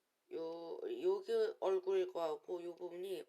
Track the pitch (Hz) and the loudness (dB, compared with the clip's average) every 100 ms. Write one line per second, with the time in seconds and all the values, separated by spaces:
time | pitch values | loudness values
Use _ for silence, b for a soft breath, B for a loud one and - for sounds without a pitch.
0 | _ _ - 156 165 170 165 - - - | _ _ -10 -6 -6 -6 -8 -6 -4 0
1 | 180 196 196 226 214 - 185 190 185 190 | 2 2 2 2 2 2 2 2 4 2
2 | 185 175 160 151 - 175 175 170 180 175 | 2 0 0 -2 -4 -6 -6 -8 -8 -6
3 | 196 165 | -6 -6